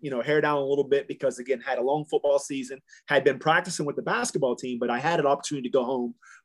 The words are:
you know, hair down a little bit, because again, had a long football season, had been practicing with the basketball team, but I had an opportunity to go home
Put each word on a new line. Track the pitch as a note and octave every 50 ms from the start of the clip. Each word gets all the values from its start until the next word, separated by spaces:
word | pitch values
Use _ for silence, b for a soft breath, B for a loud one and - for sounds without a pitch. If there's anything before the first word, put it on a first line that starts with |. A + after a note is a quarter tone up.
you | - C#3+
know, | C3+ A#2+
hair | A#2 C3+ D3 D3+
down | D3 D3+ D3 C#3+
a | C#3
little | C3+ C#3+ C#3+ C#3
bit, | B2+ C#3 C#3 C#3 -
because | C3 - C#3+ C3 B2 B2+
again, | B2 B2+ C3+ A#2+
had | A#2+ C3+ B2+ B2
a |
long | A#2+ C3+ C#3+ D#3 D3
football | - - F3+ - C#3+ C#3 C#3
season, | - - D3 C3+ B2+ B2+ C3+ B2+ _ B B B B
had | - D3 C#3 C3
been | C#3+ C3+ -
practicing | - D#3 D#3+ F3 F3+ F#3 E3 - D#3+
with | C#3+ C3+
the | -
basketball | A#2+ - G3+ A#3 A#3+ - - F#3 C3+ B2+ A#2+
team, | - - B2+ B2 A#2
but | B2 A#2+
I | A#2+ A#2+
had | C3+ D#3 E3+ E3
an | C#3+
opportunity | C#3 C#3 C#3 - - D3+ C#3 B2 A#2+
to |
go | - C3+ A#2+
home | A#2+ C3+ B2+ B2 A#2+ A#2+ _ B B B B